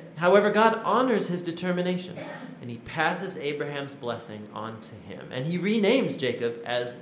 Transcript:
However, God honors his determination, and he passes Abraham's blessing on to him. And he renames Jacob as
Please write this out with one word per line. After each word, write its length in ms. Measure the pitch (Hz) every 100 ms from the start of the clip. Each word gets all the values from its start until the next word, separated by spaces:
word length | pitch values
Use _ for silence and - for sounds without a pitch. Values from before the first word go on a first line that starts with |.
| - -
However, 340 | 175 196 208
God 300 | 208 170 160
honors 440 | - 226 262 208 -
his 140 | 175
determination, 760 | 170 165 180 180 180 180 - - - - - -
and 100 | 123
he 80 | 117
passes 580 | - 165 160 180 190 117
Abraham's 580 | 143 147 147 143 139
blessing 540 | - 120 110 - 107 104
on 280 | 107 110 110
to 140 | -
him. 340 | 107 - 73 65
And 160 | 127 151
he 120 | 180
renames 600 | 196 220 196 240 170 -
Jacob 420 | 127 113 117 -
as 320 | - 123 123 -